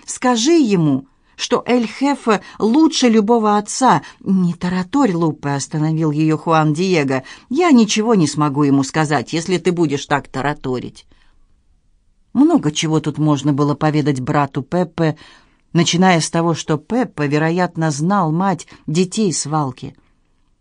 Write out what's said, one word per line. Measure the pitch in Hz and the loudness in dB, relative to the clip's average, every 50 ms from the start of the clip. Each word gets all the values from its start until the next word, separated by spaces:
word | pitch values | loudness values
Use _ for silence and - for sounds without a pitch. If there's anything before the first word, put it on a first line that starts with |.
| - | -16
Скажи | - - - - 254 247 220 220 302 339 | -14 -10 -4 -2 -2 0 0 2 2 2
ему, | 330 277 214 202 175 160 151 135 131 - - _ _ _ _ _ | 4 4 2 2 2 2 2 0 0 -4 -8 _ _ _ _ _
что | - - - 240 - - | -12 -6 -2 -2 -2 0
Эль | - 240 247 226 | 0 0 0 0
Хефе | 220 - - 269 285 277 - - 233 208 185 - - - - | -2 -4 -2 -2 -2 -2 -2 0 0 0 0 -2 -8 -8 -4
лучше | - 220 233 311 320 294 - - - 240 | -2 2 4 4 4 4 4 2 2 4
любого | 220 226 208 214 240 233 214 214 208 208 | 4 4 4 2 2 2 2 2 0 0
отца". | 208 - - - 262 240 185 143 - - - - | -2 -4 -4 0 2 2 2 2 0 -6 -16 -10
"Не | - - 196 190 180 175 165 | -4 -2 0 0 0 0 -2
тараторь, | - - 180 185 185 180 - - 285 285 202 175 | -4 -4 -4 -4 -4 -4 -2 0 0 2 2 2
Лупе", | 165 170 160 147 - - 143 | 0 0 -2 -2 -4 -4 -4
остановил | 143 139 - - - 151 151 160 160 156 160 151 | -4 -4 -6 -6 -4 -2 -2 0 0 0 -2 -2
ее | 147 151 156 156 156 | 0 0 0 0 0
Хуан | 147 - 170 160 156 151 156 147 | 0 0 0 2 2 2 2 0
Диего. | 156 185 190 180 156 139 131 135 131 - - - - - - | 0 0 0 0 0 0 0 -2 -4 -6 -8 -16 -18 -12 -6
"Я | 247 311 359 339 | -2 0 4 6
ничего | 277 240 220 214 - 214 214 240 233 | 6 6 4 4 2 0 0 2 2
не | 190 156 | 2 2
смогу | 139 - 151 151 147 131 143 147 | 0 0 0 -2 0 0 0 2
ему | 139 139 139 135 | 2 2 2 0
сказать, | - - 160 156 143 151 131 113 - - | 0 -2 -2 -2 0 0 -2 -4 -4 -6
если | 165 160 190 185 170 | -6 -4 -2 -2 -2
ты | 175 185 | 0 0
будешь | 175 170 170 143 139 139 - | 0 0 0 0 -2 -4 -4
так | - 147 139 135 | -4 -4 -4 -4
тараторить". | - - 135 135 143 147 147 - 135 127 123 - 113 - - - _ _ _ _ _ _ _ _ _ _ _ _ _ _ _ _ _ _ _ _ _ _ _ _ _ - 226 | -6 -8 -6 -4 -4 -6 -6 -6 -6 -6 -6 -8 -10 -14 -18 -20 _ _ _ _ _ _ _ _ _ _ _ _ _ _ _ _ _ _ _ _ _ _ _ _ _ 0 2
Много | 285 330 339 220 - 147 | 4 4 4 2 0 0
чего | 151 - - 156 156 156 | -4 -2 -2 0 0 0
тут | 147 156 135 143 | -2 -2 -4 -2
можно | 151 151 147 135 143 151 139 | 0 0 0 0 0 0 0
было | 135 147 147 147 | 2 0 0 0
поведать | - 160 151 147 151 139 147 139 131 | 0 0 0 0 0 0 0 -2 -2
брату | 123 151 147 147 143 - - 156 131 | -2 -2 -2 -2 -2 -2 -4 -6 -8
Пеппе, | - 180 180 180 180 - - 165 156 151 - - - - _ _ _ _ _ _ _ - | -4 -4 -4 -4 -4 -4 -2 -2 -2 -2 -4 -10 -20 -20 _ _ _ _ _ _ _ 0
начиная | 165 165 - - 170 185 190 180 160 | 0 0 2 2 2 2 4 2 2
с | 156 - | 0 -2
того, | - 170 165 170 160 | -2 -2 -2 -2 -2
что | - - - 156 | -4 -4 -4 -4
Пеппе, | 147 - - 220 254 262 - - - 147 | -4 -4 -4 -4 -4 -4 -4 -4 -4 -4
вероятно, | 139 143 151 160 160 170 185 180 175 175 165 160 160 | -2 0 0 0 0 0 0 -2 -2 -2 -2 -2 -2
знал | 143 139 156 180 208 202 175 156 | -2 -2 -2 0 0 0 0 0
мать | 151 175 190 196 175 151 - - - - _ | 0 -2 0 -2 -2 -4 -6 -12 -20 -16 _
детей | - 156 180 185 185 - 226 220 185 139 | -4 -2 -2 -2 -2 -2 -2 -2 -2 -2
свалки. | - - 143 156 156 147 131 123 - - 92 - _ _ _ _ _ _ _ _ _ _ _ _ _ | -4 -6 -4 -4 -4 -4 -4 -6 -10 -14 -16 -16 _ _ _ _ _ _ _ _ _ _ _ _ _